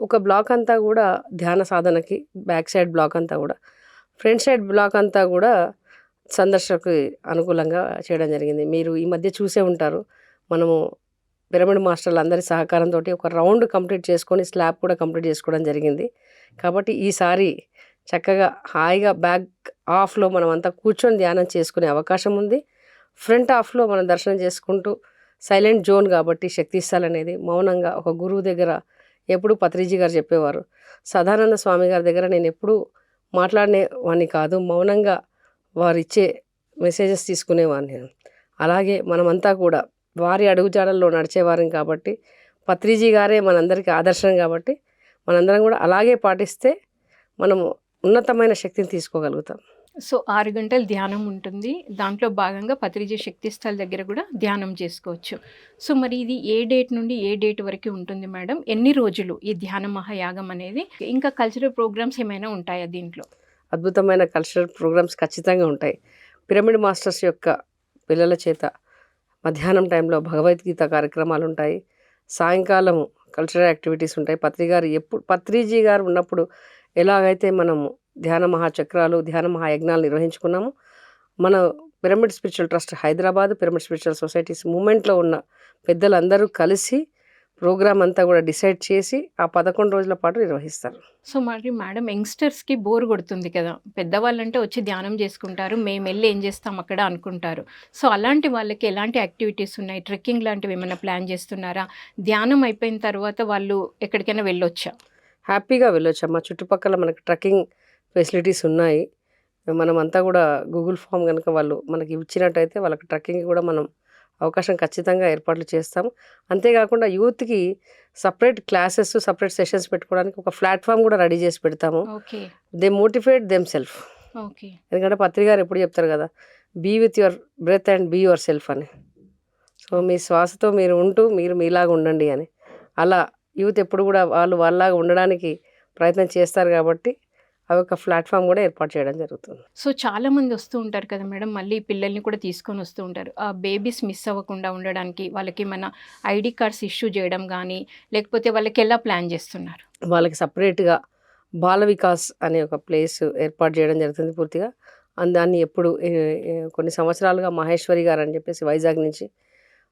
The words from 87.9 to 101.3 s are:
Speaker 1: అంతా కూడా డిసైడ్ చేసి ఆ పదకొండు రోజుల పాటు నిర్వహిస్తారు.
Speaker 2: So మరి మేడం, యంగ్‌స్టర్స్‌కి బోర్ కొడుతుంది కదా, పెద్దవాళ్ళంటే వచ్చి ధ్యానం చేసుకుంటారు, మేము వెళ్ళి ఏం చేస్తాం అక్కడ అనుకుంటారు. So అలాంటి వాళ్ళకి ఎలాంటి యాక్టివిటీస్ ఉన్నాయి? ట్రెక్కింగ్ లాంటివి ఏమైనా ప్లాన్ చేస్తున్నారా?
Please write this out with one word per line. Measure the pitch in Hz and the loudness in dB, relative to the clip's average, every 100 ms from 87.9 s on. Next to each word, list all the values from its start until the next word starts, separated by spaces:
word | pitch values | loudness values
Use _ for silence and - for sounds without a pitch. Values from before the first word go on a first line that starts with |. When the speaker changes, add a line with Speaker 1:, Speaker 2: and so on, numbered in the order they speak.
| 196 | 4
Speaker 1:
అంతా | 180 185 | 2 4
కూడా | 180 175 | 4 4
డిసైడ్ | 165 185 196 185 | 2 0 0 0
చేసి | - 196 190 262 302 - | 0 0 0 -4 -6 -4
ఆ | 170 | -2
పదకొండు | 180 175 180 208 | 0 0 0 0
రోజుల | 196 190 | 0 -2
పాటు | 185 170 196 | -2 -2 0
నిర్వహిస్తారు. | 202 143 151 - - - _ _ - | -2 -2 -8 -12 -14 -14 _ _ -8
Speaker 2:
So | 269 | -6
మరి | 240 226 233 | -4 -6 -8
మేడం, | 233 190 202 233 | -8 -8 -8 -6
యంగ్‌స్టర్స్‌కి | 202 208 - 302 294 - 262 | -6 -6 -2 -2 -2 -4 -4
బోర్ | 202 226 233 | 0 0 0
కొడుతుంది | 208 170 185 175 | -2 -2 -8 -6
కదా, | 180 170 165 - | -4 -4 -8 -12
పెద్దవాళ్ళంటే | 202 175 196 233 233 226 247 | -10 -4 0 0 -2 -4 -4
వచ్చి | 214 - | -4 -4
ధ్యానం | 208 185 190 214 | -6 -6 -6 -6
చేసుకుంటారు, | 196 - 190 185 190 220 | -6 -8 -12 -8 -4 -4
మేము | 208 196 | -4 -4
వెళ్ళి | 190 196 220 | -6 0 0
ఏం | 202 | 0
చేస్తాం | 196 196 220 190 | -4 -8 -10 -10
అక్కడ | 175 190 | -6 -2
అనుకుంటారు. | 196 175 190 180 170 160 - - - - | -2 -4 -10 -8 -8 -8 -12 -20 -20 -2
So | 269 | 2
అలాంటి | 202 226 294 294 | 2 2 2 2
వాళ్ళకి | 240 214 214 220 | -2 -4 -4 -2
ఎలాంటి | 196 214 240 | -2 -2 -2
యాక్టివిటీస్ | 196 - 214 208 202 - | -4 -4 -6 -4 -8 -8
ఉన్నాయి? | 190 190 | -12 -12
ట్రెక్కింగ్ | 180 196 - 240 | -10 -8 -4 -2
లాంటివి | 220 208 196 185 | -2 -4 -6 -6
ఏమైనా | 180 | -6
ప్లాన్ | 180 196 180 | -6 -6 -6
చేస్తున్నారా? | 185 | -6